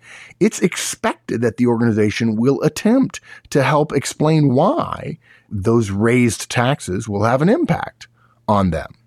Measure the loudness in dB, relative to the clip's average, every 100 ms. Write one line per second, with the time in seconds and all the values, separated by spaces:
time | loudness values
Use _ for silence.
0 | -16 -20 -12 0 0 0 -4 -2 -8 -4
1 | -6 -6 -6 -2 -2 0 0 2 2 2
2 | 0 0 -2 0 0 2 0 0 0 2
3 | 0 -6 -18 -20 -4 0 2 2 0 -2
4 | -4 -2 2 4 4 2 2 0 -4 -8
5 | -10 -12 _ -20 -10 -4 2 2 2 0
6 | 2 2 2 0 -6 -2 0 -2 -4 -8
7 | -4 -2 0 2 2 2 0 -2 -4 -12
8 | -20 _ _ _ -2 2 2 -2 -8 -18